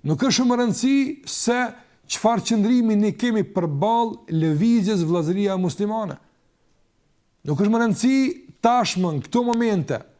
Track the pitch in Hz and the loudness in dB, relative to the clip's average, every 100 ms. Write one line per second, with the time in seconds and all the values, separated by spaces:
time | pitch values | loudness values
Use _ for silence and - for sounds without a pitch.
0 | 143 147 262 220 254 247 240 - 262 277 | -2 0 0 2 2 2 0 0 2 2
1 | 262 302 - - - 247 247 - _ _ | 0 -6 -10 -6 -2 -2 -2 -8 _ _
2 | _ - 220 226 180 220 208 247 226 208 | _ -2 0 0 0 0 2 2 2 2
3 | 208 - 247 220 - 190 170 143 208 233 | 0 0 0 0 -2 -2 -2 0 0 0
4 | 233 - - 160 160 151 226 233 190 202 | 0 -6 -6 -2 0 2 2 2 2 0
5 | 160 175 156 185 202 190 180 - 208 220 | 0 0 0 0 0 0 -2 -2 -4 -4
6 | 202 - _ _ _ _ _ _ _ _ | -8 -12 _ _ _ _ _ _ _ _
7 | _ _ _ _ - 143 202 226 233 180 | _ _ _ _ -6 0 2 2 0 0
8 | 254 269 262 - - - 226 247 220 180 | 2 2 0 -4 -16 -2 2 2 0 -2
9 | 180 147 - 240 240 233 233 196 147 117 | -2 -4 -2 -2 0 2 2 0 -2 -6
10 | - | -8